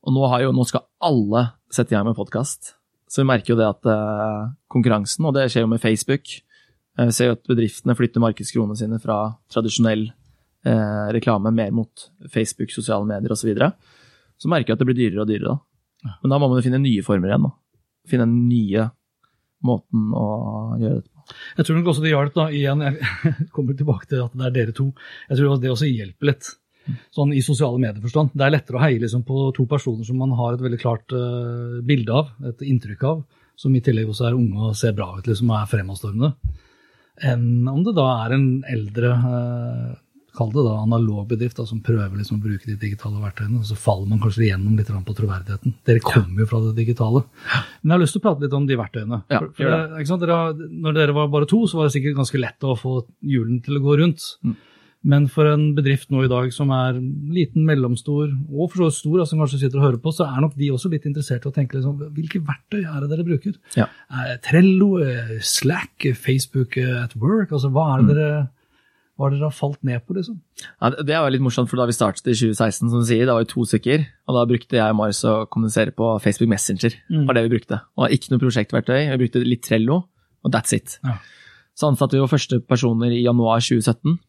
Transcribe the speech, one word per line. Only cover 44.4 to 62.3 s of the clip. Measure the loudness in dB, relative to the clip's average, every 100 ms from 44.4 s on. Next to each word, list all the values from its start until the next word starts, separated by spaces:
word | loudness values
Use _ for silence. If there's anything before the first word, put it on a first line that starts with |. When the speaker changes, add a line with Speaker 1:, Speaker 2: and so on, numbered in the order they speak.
| 0
Speaker 2:
igjennom | 2 0 0
litt | 0
grann | -4
på | -6
troverdigheten. | -4 -4 -4 -6 -6 -6 -4
Dere | 2 2
Speaker 1:
Ja. | 4
Speaker 2:
kommer | 2 2 0
jo | 0
fra | 0
det | 0 0
digitale. | -2 0 2 0 0 -12 -4 -4 -4 -4
Men | 2
jeg | 4
har | 2
lyst | 0
til |
å |
prate | -2 0
litt | -2
om | -2 0
de | -2
verktøyene. | -2 -8 -6 -8 -2
Speaker 1:
Ja, | -2
Speaker 2:
For, | -2
for | -2
Speaker 1:
gjør | 0 0
det. | -2
Speaker 2:
det, | -6
ikke | -4
sant? | -2
Dere | 0 0
har, | 0
når | -4 -10 -6 -2
dere | 2 2
var | 2 2
bare | 2 2
to, | 2 2
så | 2
var | 0
det | 0
sikkert | -2 -2
ganske | -2 -2
lett | -4 -4
å | -4 -2
få | -2 -4 -6 _
hjulene | -2 0 0 -4
til | -2 0
å |
gå | 2 4
rundt. | 4 0 -10 -6
Speaker 1:
Mm. | -6 -6 _ _ _ _
Speaker 2:
Men | 2 4 4
for | 2 2
en | 4 2
bedrift | 2 0 0 0
nå | 0
i | 2
dag | 2 -2
som | -2 0
er | 2 0
liten, | -2 -4 -6 -4 -2 2 4 4
mellomstor, | 4 2 -2 -2 -2 0 -4 -4
og | -4 -4
for | 2
så | 0
vidt | 0
stor, | 0 0
altså, | 2
som | 0
kanskje | 0 2
sitter | 0 4
og | 4
hører | 2
på, | -2
så | -2 -2
er | 0
nok | 0
de | 0 -2
også | 0 -2
litt | -4
interessert | -4 -6 -4 -4
i | -2
å |
tenke | -2 -2
liksom, | -2 -2 -4 -8
hvilke | -8 -6